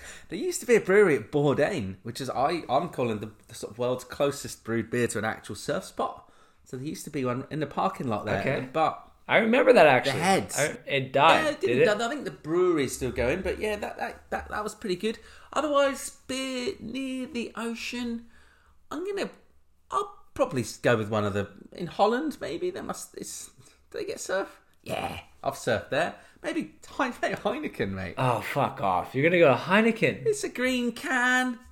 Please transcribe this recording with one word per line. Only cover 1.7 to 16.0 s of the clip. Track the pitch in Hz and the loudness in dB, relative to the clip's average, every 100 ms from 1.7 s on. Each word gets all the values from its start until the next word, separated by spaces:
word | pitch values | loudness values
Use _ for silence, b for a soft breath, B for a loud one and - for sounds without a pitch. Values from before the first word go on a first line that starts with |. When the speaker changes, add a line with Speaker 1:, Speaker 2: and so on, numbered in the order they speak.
| 185 95 95 | 0 -4 -8
Speaker 1:
which | 113 120 | -10 -8
is, | 127 | -4
I, | - 139 175 - | 0 0 0 0
I'm | 131 175 | 0 0
calling | - 120 107 | -2 -2 -2
the, | 107 - - | -6 -14 -20
the | |
sort | - - | -12 -10
of | - | -4
world's | 123 127 | -2 -2
closest | - - 143 139 120 - | -4 0 0 0 -8 -10
brewed | - 117 110 | -4 -2 0
beer | 123 117 | 0 0
to | 110 | 0
an | |
actual | 107 - - 104 | -4 -4 -10 -10
surf | - 170 | -4 -4
spot. | - - 262 - - b b b | -4 -4 -6 -6 -18 b b b
So | - 127 | -14 -10
there | 143 | -8
used | 190 | -10
to | - | -8
be | 147 | -4
one | 127 123 - | -2 -2 -4
in | 151 | -6
the | 143 | -4
parking | - 190 - 135 | -2 -2 -2 -4
lot | 104 107 | -2 -2
there, | 98 | -2
Speaker 2:
Okay. | 107 147 127 | 0 -2 -2
Speaker 1:
but | 160 156 - - _ - | 0 0 -2 -12 _ 0
Speaker 2:
I | 147 | 2
remember | 220 247 - | 4 4 8
that, | 220 156 | 8 8
actually. | 127 135 131 | 6 2 0
Speaker 1:
the | |
Heads. | 180 185 95 143 | 2 2 2 0
Speaker 2:
I, | 151 - - | -2 -2 -2
it | 139 131 | -2 2
died, | 135 156 156 | 6 8 8
Speaker 1:
Yeah, | - | 4
it | - | 0
Speaker 2:
did | - | 2
Speaker 1:
didn't | 123 | 4
Speaker 2:
it? | 165 208 | 4 4
Speaker 1:
die. | 233 | 0
I | |
think | 294 | -4
the | 190 | -8
brewery's | 147 151 175 180 160 127 - | -10 -2 2 4 2 0 -2
still | 127 | -4
going, | 127 120 175 | 0 0 0
but | 185 - | -2 -4
yeah, | 214 208 | -4 -4
that, | 226 - | -6 -6
that, | 233 - - | -8 -10 -8
that, | 226 - | -8 -6
that | - | -6
was | 214 | -6
pretty | - 214 180 | -6 -6 -2
good. | 214 220 B B B | -4 -4 B B B
Otherwise, | - 302 285 277 262 | -2 2 4 2 0